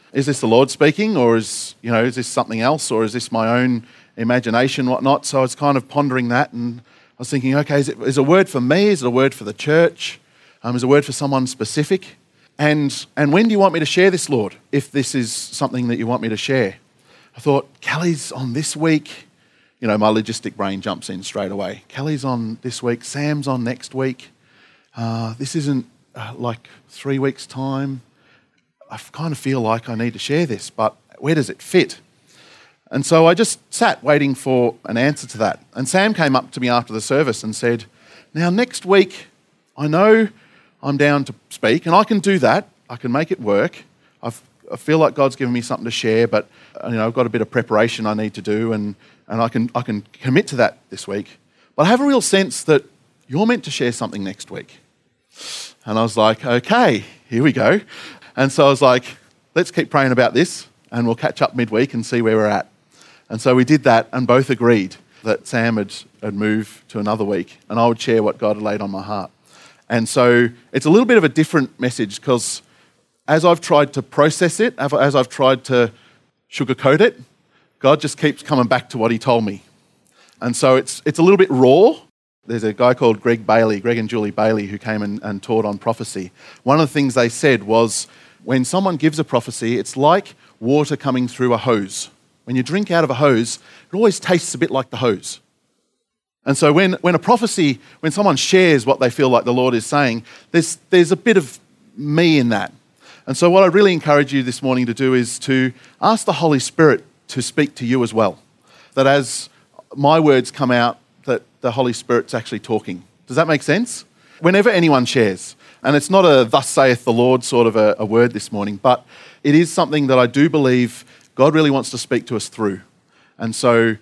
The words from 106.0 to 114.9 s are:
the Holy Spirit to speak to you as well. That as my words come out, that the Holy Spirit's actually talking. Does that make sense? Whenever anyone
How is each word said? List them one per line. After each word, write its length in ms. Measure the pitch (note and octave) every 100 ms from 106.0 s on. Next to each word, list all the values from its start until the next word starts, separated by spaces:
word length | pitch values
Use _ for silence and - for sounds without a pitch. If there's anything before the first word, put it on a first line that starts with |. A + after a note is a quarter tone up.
| G3 A3 -
the 60 |
Holy 260 | C#3+ D#3+ C#3
Spirit 440 | - - D#3 A#2 - _ -
to 120 | C3
speak 320 | - - C#3+ -
to 100 | A#2
you 160 | B2+
as 100 | A#2
well. 240 | A2 G2+ D#2+ _ _ _ _ _
That 140 | - C3+
as 420 | C#3+ A#2+ - - _ _ - - C#3
my 240 | C#3+ D#3+
words 320 | D3+ C3 B2
come 180 | - C3
out, 300 | B2 A#2+ - _ _ -
that 160 | A#2 _ _
the 100 | B2
Holy 220 | A#2 B2
Spirit's 420 | A#2 - A#2+ - A#2+
actually 240 | - G#2+
talking. 420 | - G#2+ - F2+ - _ -
Does 120 | C3
that 100 | E3
make 160 | D3
sense? 420 | - F3 A#3+ - - _ _ -
Whenever 300 | E3 G3 A3
anyone 360 | F#3+ E3